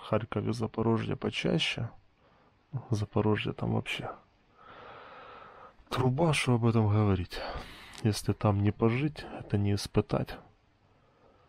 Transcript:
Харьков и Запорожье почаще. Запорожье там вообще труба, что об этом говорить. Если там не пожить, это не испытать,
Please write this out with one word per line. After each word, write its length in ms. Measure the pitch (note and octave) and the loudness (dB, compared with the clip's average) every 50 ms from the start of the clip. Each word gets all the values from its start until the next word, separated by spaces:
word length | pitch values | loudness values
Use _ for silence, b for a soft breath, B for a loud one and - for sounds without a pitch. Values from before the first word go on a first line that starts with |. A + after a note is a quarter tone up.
| - | -4
Харьков 420 | - A2 G#2+ A2 - - G#2+ G#2 | 0 0 0 0 -2 -4 -4 -2
и 60 | G#2+ | -2
Запорожье 640 | A2 A#2+ A2 G#2+ - A2+ A2+ A#2 A2+ A2 A2 G#2+ - | -2 -2 -4 -4 -2 0 2 2 2 2 0 -2 -4
почаще. 720 | - - - - - - - - E3 - - - C3 A#2+ - - - _ _ _ b b b b b b b b b _ _ D3 A#2+ - - | -2 -4 -4 -2 -2 0 2 2 2 0 0 -2 -4 -6 -8 -10 -14 _ _ _ b b b b b b b b b _ _ -8 -8 -4 -2
Запорожье 640 | A2 G#2 G#2+ - - G#2 G#2 G#2+ G#2 G#2 - - | -2 -2 -2 -2 0 0 2 2 2 0 -2 -4
там 200 | - - A#2 A#2 | -6 -4 -2 -2
вообще 400 | A2+ A2 - - - - - - - - _ _ _ _ _ _ B B B B B B B B B B B B B B B B B B B B B B B B B B B - - | -2 -2 -2 -4 -6 -6 -6 -10 -10 -12 _ _ _ _ _ _ B B B B B B B B B B B B B B B B B B B B B B B B B B B -6 -2
труба, 400 | A#2+ B2+ C3 B2+ D3 F3 D#3+ C#3+ | 0 2 2 2 2 2 2 2
что 200 | - - C3 B2 | 2 2 2 2
об 120 | A2+ A#2 | 4 4
этом 220 | A#2 A2 A2+ A2 G#2 | 4 4 4 4 4
говорить. 520 | G#2 G#2+ G#2+ G2+ F#2+ F2+ F2 - - - B B B B B B B B B B B B | 4 4 4 4 4 2 0 -4 -6 -8 B B B B B B B B B B B B
Если 300 | - - G2+ - - - | 0 0 0 0 0 -2
там 320 | G2+ - - G#2+ G2+ G2+ G2+ | -2 2 2 2 2 4 2
не 80 | G#2 | 2
пожить, 520 | - - A2+ A2+ A#2 B2+ D3 D3+ D3 - - - - - | 2 2 2 2 2 2 -2 -2 -4 -6 -14 -12 -12 -12
это 180 | - - - | -6 -2 0
не 180 | G2+ G2+ G2+ G2+ | 0 2 2 0
испытать, 640 | G2 - - - G#2+ - - - - - - - - - - _ _ _ _ _ _ _ _ b b b b b b b b b b b | -2 -2 -2 0 0 0 2 0 -2 -2 -4 -8 -16 -16 -20 _ _ _ _ _ _ _ _ b b b b b b b b b b b